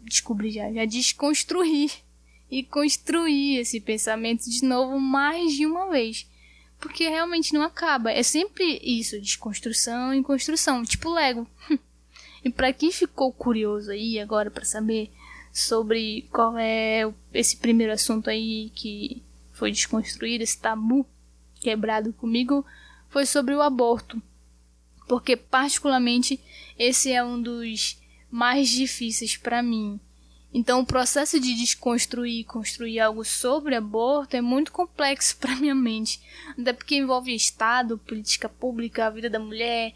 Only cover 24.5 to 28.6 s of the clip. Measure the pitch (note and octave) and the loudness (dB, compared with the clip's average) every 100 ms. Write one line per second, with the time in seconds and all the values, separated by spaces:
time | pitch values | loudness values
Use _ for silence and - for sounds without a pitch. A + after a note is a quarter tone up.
24.5 | _ _ _ _ - - B3 - A#3+ - | _ _ _ _ -16 -2 0 2 -2 2
25.5 | C4 C#4 - C#4+ C4 A#3+ A#3+ B3+ C4+ - | 2 2 0 2 4 4 2 2 -2 -8
26.5 | - - - A#3+ B3 C4+ B3 A#3+ A#3+ A#3 | -20 -16 0 2 4 2 2 0 -4 -4
27.5 | A#3 A3+ G#3+ - - _ - - A#3 A#3+ | -6 -6 -4 -6 -6 _ -20 -10 0 2
28.5 | C#4 | 4